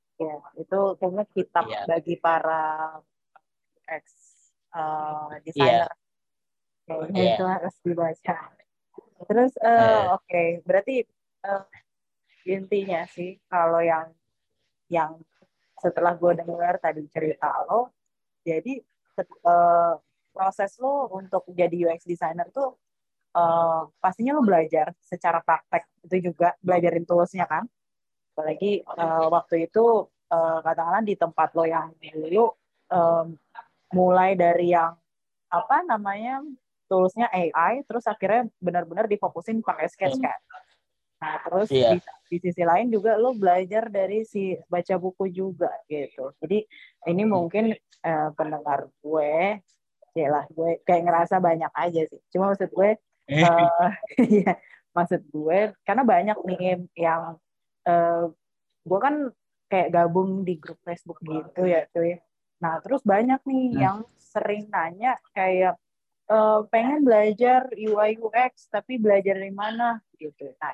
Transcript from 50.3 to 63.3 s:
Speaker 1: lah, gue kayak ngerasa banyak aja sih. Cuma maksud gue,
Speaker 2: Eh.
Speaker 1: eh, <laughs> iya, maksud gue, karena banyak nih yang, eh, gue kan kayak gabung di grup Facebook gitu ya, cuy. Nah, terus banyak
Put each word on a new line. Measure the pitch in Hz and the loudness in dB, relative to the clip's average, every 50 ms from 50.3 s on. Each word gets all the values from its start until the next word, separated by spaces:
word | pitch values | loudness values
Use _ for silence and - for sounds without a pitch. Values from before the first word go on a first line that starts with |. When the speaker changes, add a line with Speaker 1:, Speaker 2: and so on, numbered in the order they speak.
Speaker 1:
lah, | 147 147 143 - | 0 -2 -4 -6
gue | - 165 165 165 165 - _ | -6 -4 -2 -2 -2 -2 _
kayak | - 175 170 170 | 2 2 2 4
ngerasa | 175 170 170 170 - 196 | 2 2 2 2 2 2
banyak | 185 180 170 165 160 156 151 - | 2 2 2 0 0 -4 -6 -4
aja | 143 165 175 165 160 160 - | -4 -4 -2 -2 -2 -2 -4
sih. | - - _ _ - | -6 -12 _ _ -2
Cuma | 180 190 196 196 | 0 0 0 0
maksud | 190 185 165 | -2 -4 -2
gue, | - 180 190 214 220 - _ _ _ _ _ - | 0 2 2 2 2 0 _ _ _ _ _ -2
Speaker 2:
Eh. | 143 156 175 | 2 4 6
Speaker 1:
eh, | 170 165 170 170 170 170 170 180 180 190 - - - - | 6 6 6 4 4 4 2 0 0 -2 -6 -12 -4 0
<laughs> | - 240 - 208 208 - 196 | 2 4 4 4 4 4 2
iya, | 170 - _ _ _ _ _ _ - | -2 -4 _ _ _ _ _ _ -2
maksud | 175 175 - 180 165 - 147 | -2 -2 0 -2 -4 -4 _
gue, | - 151 151 156 175 196 214 208 196 _ _ | -8 -4 -2 0 2 2 0 0 -4 _ _
karena | - 202 247 277 | -2 0 2 4
banyak | 220 196 - 208 208 214 - - | 4 4 4 4 0 -2 -4 -4
nih | 185 185 180 180 185 180 180 180 - _ | -6 -6 -4 -2 -2 -2 -4 -6 -10 _
yang, | 170 165 160 160 165 165 165 165 165 _ _ _ _ _ _ _ _ - | -2 0 0 0 -2 -4 -8 -14 -16 _ _ _ _ _ _ _ _ 0
eh, | 175 170 170 170 170 170 170 170 165 160 _ _ _ _ _ _ _ _ _ | 2 2 4 4 2 0 0 -2 -4 -6 _ _ _ _ _ _ _ _ _
gue | - 165 185 196 | -4 -2 0 0
kan | 233 277 294 302 277 240 - _ _ _ _ _ _ - | 0 0 0 -2 -4 -6 -8 _ _ _ _ _ _ -2
kayak | 202 180 170 170 175 | 0 0 0 2 2
gabung | 170 170 170 165 190 190 190 190 196 | 2 2 2 2 0 0 0 -2 -4
di | 190 180 180 | -4 -4 -6
grup | 156 - - 160 _ | -8 -10 -16 -18 _
Facebook | - 175 175 - - 170 165 - | -12 -12 -12 -12 -14 -18 -18 -16
gitu | 165 156 156 156 156 - - 180 185 180 | -12 -10 -8 -8 -10 -8 -6 -2 0 2
ya, | 170 160 147 - - | 2 0 0 -2 -2
cuy. | 170 170 170 175 175 _ _ _ _ _ _ _ - 170 | -2 -2 -2 -2 -6 _ _ _ _ _ _ _ -8 -6
Nah, | 165 160 160 | -4 -4 -6
terus | - - 262 285 - | -4 -4 -4 -2 2
banyak | 208 196 208 233 254 | 2 2 2 2 2